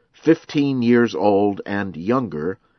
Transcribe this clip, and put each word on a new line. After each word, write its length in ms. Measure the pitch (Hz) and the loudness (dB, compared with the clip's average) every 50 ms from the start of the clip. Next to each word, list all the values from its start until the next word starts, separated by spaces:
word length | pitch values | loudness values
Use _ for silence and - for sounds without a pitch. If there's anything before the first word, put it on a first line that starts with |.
| _ _ | _ _
fifteen 720 | _ _ - 151 160 - - - - 156 143 139 135 127 | _ _ 2 2 2 2 0 -6 -4 -2 -2 0 0 0
years 320 | 117 117 120 120 120 113 98 | 2 4 4 4 4 2 0
old 460 | - 95 104 101 98 104 104 98 98 - | 0 0 2 2 2 2 0 -2 -4 -6
and 320 | - 101 101 101 98 85 | -6 -6 -4 -4 -6 -8
younger 640 | 78 85 98 120 135 127 98 80 76 76 90 117 - _ _ _ | -8 -4 -2 -2 -2 -4 -6 -6 -6 -6 -6 -8 -10 _ _ _